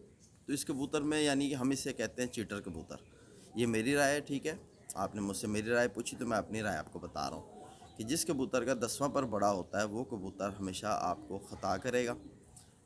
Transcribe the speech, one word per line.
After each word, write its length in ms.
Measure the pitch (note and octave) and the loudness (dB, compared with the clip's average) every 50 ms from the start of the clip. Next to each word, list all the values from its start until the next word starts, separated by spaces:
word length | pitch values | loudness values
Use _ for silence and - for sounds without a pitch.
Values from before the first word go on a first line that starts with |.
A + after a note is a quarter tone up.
| - - - - - - - - - | -20 -20 -20 -20 -20 -20 -20 -14 -6
तो 60 | - C#3+ | -4 -2
इस 100 | C#3 - | -2 0
कबूतर 400 | - D3 C3 C#3+ B2+ - D3+ C#3+ | -2 -2 -2 -2 0 0 2 2
में 180 | D3+ D#3 D3+ | 2 4 4
यानी 280 | D3+ D3 C#3 C#3 C#3+ C3+ | 6 6 6 4 4 2
कि 40 | D3 | 2
हम 180 | B2+ B2 C3+ C#3 | 2 2 2 2
इसे 200 | C3 - C#3 B2+ | 2 0 -2 -2
कहते 280 | - A2+ G#2 - B2 | 0 -2 -2 0 -2
हैं 80 | B2 B2 | -2 -2
cheater 280 | - A#2+ G2+ D#2+ G#2 G2+ | -2 -2 -4 -2 -2 -4
कबूतर। 440 | - G2 D#2+ E2 D2 - D2 - - - - - - - - - - - - | -4 -6 -8 -8 -8 -10 -12 -14 -14 -18 -20 -20 -20 -20 -20 -20 -16 -6 0
ये 100 | G#2+ A#2+ | 2 2
मेरी 280 | A#2 A2 A2 A2 C3 C#3+ | 4 4 4 4 4 4
राय 180 | C#3+ C#3+ C3+ C#3+ | 6 6 4 4
है, 80 | D3 C#3+ | 2 0
ठीक 220 | - C#3+ B2+ - | -2 -4 -2 -2
है, 140 | D#3 E3 G3 - - - - - - - | -4 -4 -6 -10 -18 -20 -20 -14 -10 -6
आपने 240 | - G2 - - G#2+ | -4 -4 -2 -2 -2
मुझसे 260 | G2+ G2+ F#2+ F2+ - | -2 -2 -2 -2 -2
मेरी 220 | G#2+ G#2 G#2+ G#2+ A2+ | 0 0 0 0 2
राय 180 | A#2+ A#2+ B2 A#2+ | 4 4 4 2
पूछी 260 | - A#2 A#2+ - - | 0 -2 -6 -6 -4
तो 100 | - A#2+ | -4 -2
मैं 120 | A#2+ A2+ | 0 0
अपनी 240 | G2+ F2 - G#2 A2 | 0 0 0 -2 -2
राय 140 | G#2 G#2 F2 | 0 0 -2
आपको 220 | D2+ D2+ - - F2 | -2 -4 -6 -10 -10
बता 280 | F2 E2 - D#2 C#2 | -10 -6 -4 -4 -4
रहा 80 | C#2 D2+ | -4 -4
हूँ 600 | D#2+ - - - - - - - - - - - | -6 -12 -14 -16 -16 -16 -16 -18 -18 -20 -16 -10
कि 60 | - A2 | -8 -4
जिस 180 | A2+ D3+ E3+ - | -2 0 0 0
कबूतर 380 | - D#3 C3 B2+ G#2 - B2+ A#2 | 0 0 0 0 2 2 2 2
का 80 | B2 C3 | 2 2
दसवां 340 | A#2 A#2+ A2+ - - C#3 C#3+ | 2 2 0 0 0 0 2
पर 160 | A#2 C#3 C3 | 2 2 0
बड़ा 200 | A#2 G#2+ G2+ G2+ G#2 | 2 2 4 4 4
होता 300 | G2+ F2+ E2+ - - G2+ | 4 4 0 -2 0 0
है 60 | G#2+ | 0
वो 160 | G#2 G2+ A#2 B2 | 0 0 -4 -4
कबूतर 480 | - A#2+ G2 F2+ G2 F#2+ - F#2+ G2+ F#2+ | -4 -6 -6 -6 -6 -4 -4 -4 -4 -2
हमेशा 360 | G2 G2 F#2 F#2 - G#2+ G#2 | -4 -4 -4 -4 -4 -2 0
आपको 480 | G2+ - - F2+ E2+ - - - F#2+ G2 | 0 2 2 0 0 -2 -4 -8 -8 -8
ख़ता 340 | - - G2 - - F#2+ F#2+ F#2+ | -8 -10 -10 -4 0 0 0 0
करेगा। 360 | - B2+ A#2+ B2 B2 A#2 A#2+ - - - - - - - - - - - - - - | 0 2 2 2 2 2 -2 -4 -8 -16 -18 -20 -20 -20 -20 -20 -20 -20 -20 -18 -8